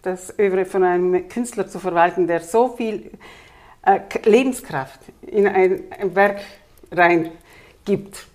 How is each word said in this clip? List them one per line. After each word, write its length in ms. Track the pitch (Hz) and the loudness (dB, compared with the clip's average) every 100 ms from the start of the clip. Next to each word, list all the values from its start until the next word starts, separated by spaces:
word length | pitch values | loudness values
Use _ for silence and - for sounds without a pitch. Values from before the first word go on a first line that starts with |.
Das 360 | 190 185 - - | -6 -8 -10 -2
Övre 280 | 202 190 185 | 0 0 -2
von 180 | 196 | 0
einem 460 | 180 175 180 180 185 | 2 2 2 0 -2
Künstler 380 | 240 240 - 190 | -8 -6 -6 -8
zu 100 | 185 | -6
verwalten, 480 | 185 170 175 180 170 | -4 2 2 2 0
der 140 | 170 | -2
so 260 | 165 226 247 240 | 0 0 0 -2
viel, 360 | 226 208 - - - - - - - - - | -6 -6 -12 -20 -20 -20 -20 -20 -20 -4 0
äh, 140 | 196 - | 0 -2
K-, 200 | - 226 | -2 4
Lebenskraft 720 | 226 262 240 - 151 131 - - _ | 4 2 -4 -8 -8 -8 -16 -20 _
in 260 | - 214 202 | -6 0 2
ein, 360 | 196 185 185 - - | 4 2 0 -6 -8
ein 160 | 196 | -4
Werk 280 | 175 202 202 - - _ _ - | 2 2 0 -14 -20 _ _ -8
reingibt 1400 | 165 170 170 160 - _ - - _ - 196 - - - | 2 4 4 -2 -12 _ -20 -20 _ -4 -4 -4 -20 -20